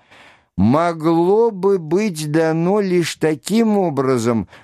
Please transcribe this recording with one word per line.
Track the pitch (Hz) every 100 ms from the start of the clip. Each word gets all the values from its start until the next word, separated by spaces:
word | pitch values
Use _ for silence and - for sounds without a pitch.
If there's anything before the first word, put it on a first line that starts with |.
| _ - - _ _ -
могло | 104 147 175 165 156 165 175 214 233
бы | 190 196 196
быть | 151 180 220 156 151
дано | 156 160 165 175 208
лишь | 196 175 160 -
таким | 156 156 - 220 226 202
образом, | 175 135 131 127 113 113 90 -